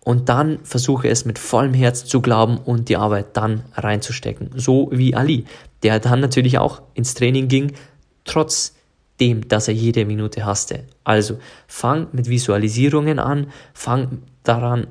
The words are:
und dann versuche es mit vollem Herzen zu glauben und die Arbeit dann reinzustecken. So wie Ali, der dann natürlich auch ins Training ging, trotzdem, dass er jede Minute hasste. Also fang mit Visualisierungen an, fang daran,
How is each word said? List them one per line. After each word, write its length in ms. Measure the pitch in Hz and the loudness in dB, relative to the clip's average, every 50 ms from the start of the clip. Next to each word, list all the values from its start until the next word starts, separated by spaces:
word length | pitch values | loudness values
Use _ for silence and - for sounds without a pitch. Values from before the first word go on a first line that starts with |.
und 280 | - 120 123 123 127 120 | -2 0 0 2 2 2
dann 300 | 120 135 151 156 151 - - | 2 2 2 0 -2 -4 -8
versuche 460 | - - 120 127 - 135 127 127 113 | -4 -4 -2 0 0 0 2 2 0
es 160 | 117 - - | 0 0 -2
mit 140 | 117 110 - | -4 -6 -6
vollem 340 | - - 127 113 139 135 127 | -6 0 0 2 2 2 2
Herzen 340 | 131 127 120 123 - - | 2 2 2 0 -2 -6
zu 140 | - - 127 | 0 0 0
glauben 380 | 123 123 113 110 113 113 120 113 | 2 2 4 4 4 2 2 -2
und 280 | - 127 120 113 113 | -2 -2 -2 -2 0
die 100 | - 98 | 0 0
Arbeit 380 | 92 107 104 104 101 98 - - | 0 2 0 0 -2 -4 -4 -4
dann 280 | 104 107 110 110 110 - - - | -2 -2 0 -2 -4 -6 -8 -10
reinzustecken. 800 | - 107 107 107 107 - - 120 - - 110 - - - - - | -6 -2 -2 -2 -2 -4 -6 -10 -8 -8 -8 -8 -8 -10 -10 -8
So 340 | 131 123 131 131 139 139 - 131 | -4 0 2 2 2 2 0 0
wie 220 | 127 127 131 123 | 2 2 2 2
Ali, 300 | 113 131 156 156 117 - - - - - - _ - | 2 2 2 0 0 -2 -6 -16 -20 -20 -20 _ -2
der 180 | - 107 110 107 | 0 2 2 2
dann 200 | - 123 123 127 | 2 2 2 2
natürlich 400 | 143 123 127 131 127 127 127 - | 2 2 2 2 2 4 4 4
auch 240 | - - - - - _ - | 2 0 -2 -6 -20 _ -6
ins 220 | - 120 - - | -6 -4 -4 -2
Training 320 | - 123 123 131 135 131 | 0 0 2 2 2 2
ging, 260 | 127 135 135 139 143 139 - - - _ _ _ _ _ _ _ | 2 2 2 2 0 -6 -8 -20 -20 _ _ _ _ _ _ _
trotzdem, 1200 | - - 160 156 156 - - - - _ _ _ _ _ _ _ _ _ - 127 120 117 110 104 | -4 0 0 0 0 -2 -4 -4 -6 _ _ _ _ _ _ _ _ _ 0 2 2 2 0 0
dass 200 | - - 107 - | 0 0 0 2
er 60 | 113 107 | 0 -2
jede 320 | 113 113 117 117 117 104 | 0 0 0 2 2 0
Minute 400 | 107 107 107 107 104 - - 107 | 0 -2 -4 -4 -6 -6 -6 -4
hasste. 380 | 101 101 - - - - - - - _ _ - | -4 -4 -4 -4 -6 -8 -10 -12 -16 _ _ -2
Also 360 | 113 110 107 104 107 110 - - - - - _ | 2 2 2 2 0 -4 -10 -12 -20 -20 -20 _
fang 420 | _ - - - 120 147 160 165 - | _ -10 -4 -2 0 0 0 -2 -4
mit 180 | - 127 120 120 | -4 -4 -2 0
Visualisierungen 880 | 123 120 - - 101 104 107 107 107 120 135 143 147 151 147 156 151 | 0 -2 0 0 0 0 0 0 0 2 2 2 2 2 0 0 0
an, 300 | - - 131 143 143 143 139 - - - - _ | 0 0 -2 -2 -2 -4 -6 -10 -20 -20 -20 _
fang 460 | - - 120 123 135 131 131 127 - - - _ _ - | -12 -4 -2 -2 -2 -2 -4 -6 -10 -12 -18 _ _ 0
daran, 420 | - 117 120 120 120 120 120 113 - | 0 0 0 0 -2 -2 -2 -4 -6